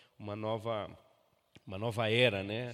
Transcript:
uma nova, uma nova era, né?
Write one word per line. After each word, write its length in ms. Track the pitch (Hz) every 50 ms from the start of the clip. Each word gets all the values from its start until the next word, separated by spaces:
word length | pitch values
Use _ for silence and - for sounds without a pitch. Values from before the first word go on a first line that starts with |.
| - _ _
uma 180 | - 104 104 104
nova, 540 | 107 107 110 113 110 101 117 113 104 92 82 - - - _ _ _ _ _ _ _ _ _ - - -
uma 120 | - 95
nova 320 | 95 113 120 104 117 113 107
era, 340 | 113 120 127 117 98 95 95
né? 300 | 101 107 117 123 120